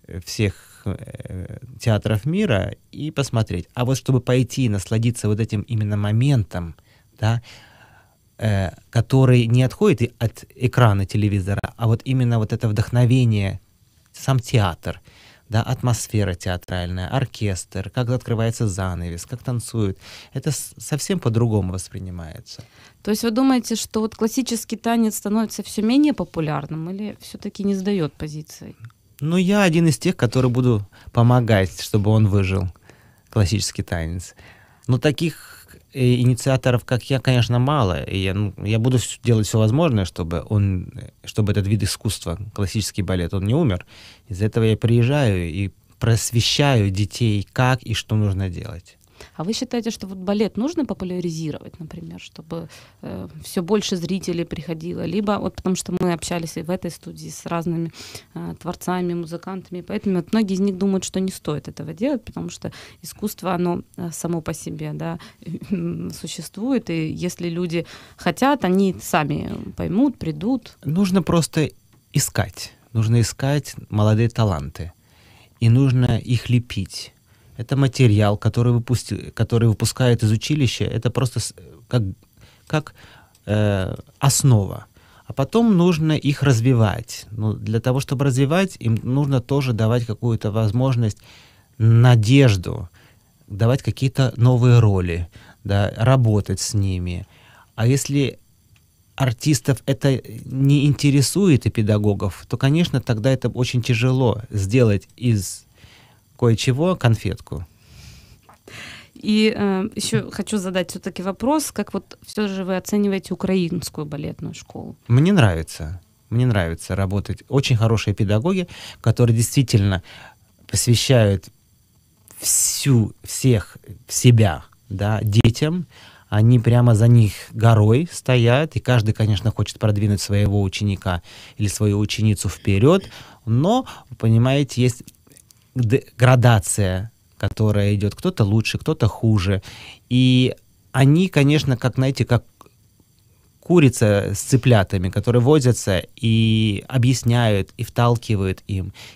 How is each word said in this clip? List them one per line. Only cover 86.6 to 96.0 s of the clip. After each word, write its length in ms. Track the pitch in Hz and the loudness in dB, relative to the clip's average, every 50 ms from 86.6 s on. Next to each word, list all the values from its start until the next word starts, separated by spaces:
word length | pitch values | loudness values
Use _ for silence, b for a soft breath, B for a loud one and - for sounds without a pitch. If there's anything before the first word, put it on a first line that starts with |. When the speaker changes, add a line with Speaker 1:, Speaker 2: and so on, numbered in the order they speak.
| 113 135 131 117 110 98 82 78 - - - - - - | 2 2 4 4 2 2 0 -4 -8 -12 -14 -16 -16 -14
Speaker 1:
Ну, 220 | 104 110 107 107 | -8 -6 -4 -4
для 280 | 104 - 104 104 110 113 | -4 -4 -4 -4 -4 -2
того, 200 | - 127 127 139 | -2 -2 -2 -2
чтобы 240 | 131 - 143 123 139 | -2 -4 -4 0 0
развивать, 520 | 139 123 127 139 135 160 185 196 185 - - | 0 2 2 0 2 2 0 0 -2 -4 -6
им 180 | 117 113 117 107 | -2 -2 -2 -2
нужно 380 | - 120 127 143 147 139 139 123 | -2 -2 -2 -2 0 0 0 -2
тоже 320 | 120 - 139 143 135 131 113 | -2 0 -2 -2 0 -2 0
давать 320 | 104 113 110 120 123 120 | 0 0 0 0 0 -2
какую-то 440 | 117 104 - 117 120 113 104 - 110 | -4 -8 -4 -2 -2 -2 -2 -2 -4
возможность, 680 | 101 110 110 107 98 127 127 135 127 117 117 107 - - B B B B B B B B B B B - | -2 0 0 0 0 0 0 0 0 0 0 -2 -4 -6 B B B B B B B B B B B 2
надежду, 1080 | 110 113 113 117 120 127 120 113 104 110 135 139 139 120 101 92 85 - 82 78 92 - b b b b b b b b b _ _ | 4 6 6 8 8 8 6 6 6 6 6 8 8 6 6 2 -2 -6 -8 -8 -10 -14 b b b b b b b b b _ _
давать 360 | - 101 98 113 117 131 139 | -12 -4 0 0 2 2 0
какие-то 500 | - 107 - - 131 135 - - 135 123 - | -2 -4 -4 -2 -4 -4 0 0 0 0 2
новые 420 | 113 117 127 127 120 123 127 120 120 | 2 4 4 4 4 6 6 6 8
роли, 480 | 110 104 98 92 90 87 82 87 85 - B B B B B B - | 6 6 4 2 0 -2 -4 -4 -6 -8 B B B B B B -4
да, 280 | 101 101 101 101 - - | -2 0 0 0 0 -2
работать 600 | - | 0